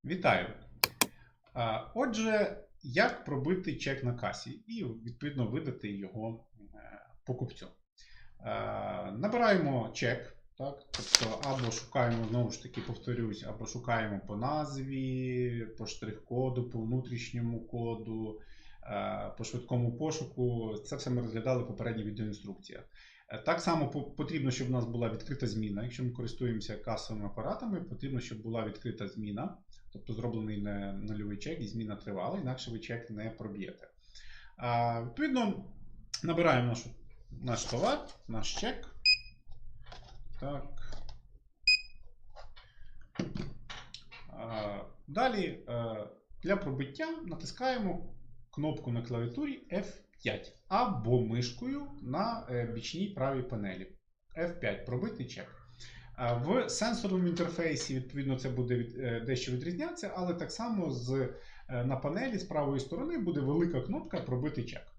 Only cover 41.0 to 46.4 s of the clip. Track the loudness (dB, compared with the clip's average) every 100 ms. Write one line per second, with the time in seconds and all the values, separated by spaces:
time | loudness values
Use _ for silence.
41 | -2 -6 -12 -20 -20 _ 6 6 4 -12
42 | -12 -14 -12 -10 -8 -10 -14 -12 -10 -8
43 | -10 -2 0 0 -2 -4 -8 -10 -10 -14
44 | -14 -14 -12 -8 -4 -2 -2 -4 -8 -12
45 | -4 4 4 4 0 -2 -2 0 0 -2
46 | -6 -12 _ -6